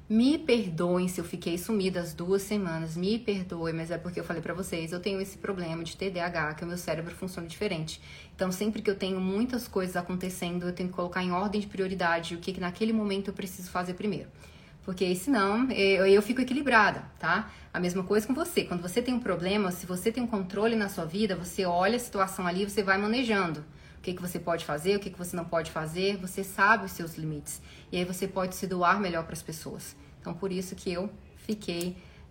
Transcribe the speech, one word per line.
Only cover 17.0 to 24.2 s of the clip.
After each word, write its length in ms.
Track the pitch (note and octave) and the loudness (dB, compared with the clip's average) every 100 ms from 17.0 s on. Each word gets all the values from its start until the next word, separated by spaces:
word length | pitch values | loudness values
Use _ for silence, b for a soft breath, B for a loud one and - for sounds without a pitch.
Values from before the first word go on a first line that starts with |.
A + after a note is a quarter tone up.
| - - | -6 -6
tá? 320 | D#3+ F#3 A3 B B | 0 0 0 B B
A 60 | - | -2
mesma 240 | F3+ F#3 | 0 0
coisa 240 | F#3 G#3 A3 | 2 2 2
com 60 | |
você. 320 | C4+ F4 - | 0 0 0
Quando 160 | D#3+ F3+ | 0 -2
você 220 | F3 A#3+ | -2 0
tem 100 | B3 | 0
um 80 | B3 | 0
problema, 500 | G#3 E3+ F3+ G#3 F#3+ | 0 0 2 2 2
se 140 | F3+ | -2
você 260 | E3+ F3+ A3+ | -4 -2 0
tem 120 | A#3+ | 0
um 40 | A#3 | 0
controle 480 | G3+ F#3 G3+ A3+ | -2 -2 2 2
na 140 | A3+ G3 | 4 0
sua 160 | F#3+ | -2
vida, 320 | D#3+ F#3+ G#3+ F3+ | -2 2 2 0
você 300 | F3+ - F#3 | -4 -2 2
olha 300 | F3 F#3+ A#3 | 4 4 2
a 40 | |
situação 460 | - G3+ F#3 F#3 F3+ | 0 0 0 0 0
ali, 180 | F3+ | 0
você 180 | G3+ G#3+ | 0 2
vai 140 | G3 G3 | 4 4
manejando. 640 | G#3 A#3+ A#3+ G3+ F3 D3+ D3+ B B B | 4 2 2 2 2 -2 -10 B B B
O 20 | |
que 140 | - | -8
que 80 | F3+ | -6